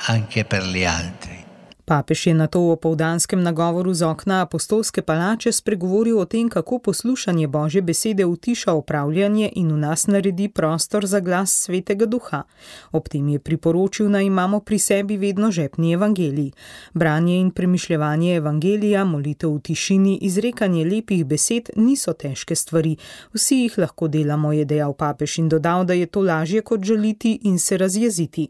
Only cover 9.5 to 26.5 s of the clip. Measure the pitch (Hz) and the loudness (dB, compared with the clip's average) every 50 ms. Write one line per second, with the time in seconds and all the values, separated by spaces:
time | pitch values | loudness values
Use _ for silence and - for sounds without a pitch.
9.5 | - 190 175 160 156 151 151 147 165 - - - 202 196 185 196 180 175 202 208 | -2 0 0 0 0 0 0 0 -2 0 0 2 2 2 2 0 -2 -2 -4 -4
10.5 | - - 160 156 160 160 - - - 208 202 185 202 202 180 180 180 180 196 185 | -2 0 0 0 0 0 -2 -2 -2 -2 0 0 0 0 0 0 0 0 0 0
11.5 | - - - - 180 190 180 - 208 196 226 214 233 247 - - - 139 143 - | 0 -2 -2 -2 -4 -4 -2 -2 0 0 0 0 0 -4 -4 -6 -6 -6 -8 -10
12.5 | _ _ - - - - - - - 160 - - - 147 143 147 147 139 - - | _ _ -20 -20 -20 -20 -14 -6 -4 -4 -4 -4 -4 -2 -2 0 -2 -2 -2 -2
13.5 | 160 - - - 160 175 190 196 - - 214 208 202 196 196 196 190 185 180 190 | -4 0 0 0 2 2 0 0 0 0 0 2 2 2 2 2 2 2 2 0
14.5 | 208 208 208 - 214 196 - - - 196 202 196 214 196 196 202 196 190 214 226 | 0 -2 0 0 0 0 2 2 0 0 0 -2 -2 -2 0 0 0 2 0 0
15.5 | 185 170 147 139 - - 165 165 170 175 208 214 214 180 175 143 139 151 143 135 | 2 0 -2 -2 -2 0 0 2 2 2 2 2 2 2 0 0 0 -2 -2 -4
16.5 | - - - - - - - - - 160 165 156 151 160 170 175 180 185 185 185 | -6 -12 -20 -20 -20 -20 -20 -8 -2 0 2 2 4 2 2 2 2 2 2 0
17.5 | - - 180 180 180 175 - - 170 151 151 151 151 160 170 180 180 170 151 151 | 0 0 0 2 2 0 0 -2 -2 0 0 0 0 0 2 2 2 0 0 0
18.5 | 147 151 160 190 208 214 208 208 202 196 196 185 160 143 139 151 147 - - 160 | 0 0 0 0 0 2 2 2 2 2 2 0 0 -2 -2 -4 -4 -2 -2 -2
19.5 | 151 147 - - 160 - - - 196 190 196 196 190 - - 196 175 196 226 247 | -2 -2 -4 -4 -4 -4 0 2 2 4 4 4 2 0 -2 -2 -2 0 -2 -2
20.5 | 240 - 220 190 175 165 160 170 202 220 220 - 202 175 160 131 151 147 - - | -2 -2 0 0 2 2 0 0 0 -2 -2 -2 0 0 0 0 0 -2 0 0
21.5 | 233 240 233 - - 214 220 247 277 269 - - 160 - - 143 131 - - - | 0 -2 -2 -4 0 2 4 4 2 2 0 -4 -4 -4 -6 -8 -8 -8 -6 -4
22.5 | 165 - - - 156 165 156 160 151 - - - - - - - - 208 - - | -4 -4 -4 0 0 0 2 0 -2 -4 -8 -16 -20 -20 -20 -10 -4 -2 0 2
23.5 | 277 262 240 233 - - 175 - - - 170 156 147 156 151 147 147 151 151 151 | 2 2 2 0 0 0 -2 -2 -2 -4 -4 -2 0 0 0 0 0 0 0 2
24.5 | 151 151 151 135 151 151 147 143 139 - 160 147 143 - 151 147 - - 165 160 | 2 0 0 0 0 0 0 -2 -2 -2 -4 -4 -2 -2 -4 -4 -2 -2 0 2
25.5 | 160 160 151 170 175 185 185 175 180 180 175 170 - 208 196 180 160 156 160 156 | 2 2 2 2 2 2 2 2 2 0 0 0 -2 0 0 2 2 0 0 0